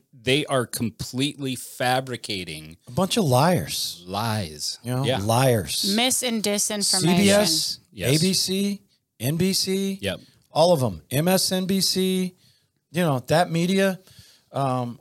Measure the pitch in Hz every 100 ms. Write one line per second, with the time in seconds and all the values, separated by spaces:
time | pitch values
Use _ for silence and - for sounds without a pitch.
0 | _ 131 113 139 151 139 113 - 113 -
1 | - 123 143 135 139 123 - - 127 127
2 | 131 120 - 101 87 78 78 82 - 123
3 | 185 - 165 123 160 165 82 - - -
4 | 90 98 113 110 85 76 - - 117 127
5 | 135 127 101 117 135 113 78 - 202 208
6 | 254 247 254 226 208 202 - 208 196 -
7 | 160 185 202 202 208 - - - _ -
8 | 87 151 185 180 - 190 202 202 _ _
9 | _ _ 208 165 185 185 190 190 196 190
10 | 98 87 - _ _ 143 170 165 123 82
11 | - 131 170 185 - 185 185 196 180 185
12 | 185 185 185 - _ _ _ _ _ 160
13 | 175 131 - 151 170 165 180 190 196 185
14 | - - - _ _ 135 135 127 120 117